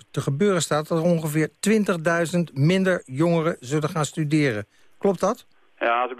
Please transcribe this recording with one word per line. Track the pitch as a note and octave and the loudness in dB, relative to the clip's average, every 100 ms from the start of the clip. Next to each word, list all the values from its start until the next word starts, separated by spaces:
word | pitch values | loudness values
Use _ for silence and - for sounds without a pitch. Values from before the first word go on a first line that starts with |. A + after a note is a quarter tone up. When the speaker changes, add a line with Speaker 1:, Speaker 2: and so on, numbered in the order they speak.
| _ | _
Speaker 1:
te | D3+ | -6
gebeuren | - C#3 G3+ F3+ | -4 0 2 0
staat, | - D3+ D#3 | 0 -2 -2
dat | E3 | 0
er | |
ongeveer | F3 E3+ D#3 D3+ D3+ _ | 2 0 0 -2 -2 _
twintigduizend | G3 G#3+ G#3 F3 D#3+ E3+ E3 F3 E3 C3+ | 0 2 2 0 0 0 0 -2 -2 2
minder | D3+ F#3+ F#3 F3+ - | 2 4 2 0 -4
jongeren | C3 E3+ E3+ D#3+ F3 | -2 0 2 0 -4
zullen | B2 D3+ D#3+ | -4 -4 -2
gaan | F3 C#3+ | -2 -4
studeren. | - D3 D3+ C#3+ G#2 G2+ _ - - | -4 0 2 2 -2 -8 _ -20 -4
Klopt | G3 F3+ | -2 0
dat? | F#3+ B3+ - _ _ - | -2 -4 -10 _ _ -6
Speaker 2:
Ja, | A#2 A#2+ | -2 0
dat | |
is | |
een | B2 | -2